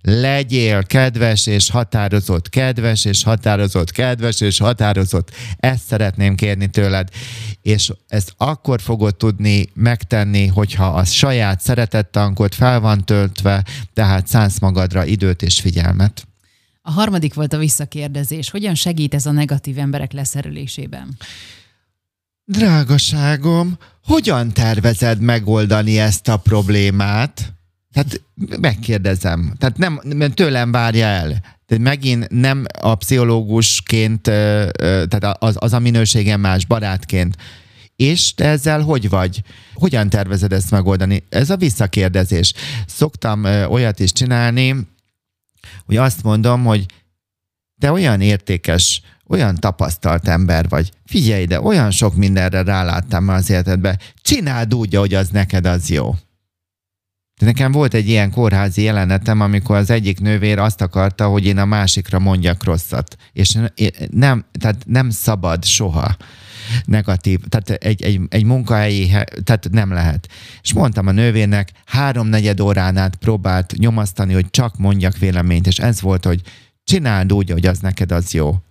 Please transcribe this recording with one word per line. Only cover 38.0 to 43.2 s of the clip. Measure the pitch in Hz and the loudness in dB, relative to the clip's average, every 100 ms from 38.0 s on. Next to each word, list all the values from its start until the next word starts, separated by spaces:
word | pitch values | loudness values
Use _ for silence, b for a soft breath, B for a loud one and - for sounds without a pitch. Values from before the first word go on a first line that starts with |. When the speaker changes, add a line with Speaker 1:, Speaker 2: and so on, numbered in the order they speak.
| 135 170 - | 0 2 -2
Speaker 1:
te | - 147 | 0 0
ezzel | 151 151 151 | 2 0 0
hogy | 151 139 101 | 0 0 0
vagy? | 92 92 92 - B B | 0 0 -4 -12 B B
Hogyan | - 175 127 104 | -4 -2 0 0
tervezed | 107 92 98 101 | 0 0 -2 0
ezt | 95 90 | 0 0
megoldani? | 101 92 95 95 98 - | 0 0 0 0 -2 -2
Ez | 98 139 | -2 0
a | 190 | 0
visszakérdezés. | 170 104 101 - 92 92 92 87 90 - 147 127 98 | 0 0 -2 0 0 0 0 2 0 -2 -10 -8 -10
Szoktam, | - 151 - | -2 -4 -2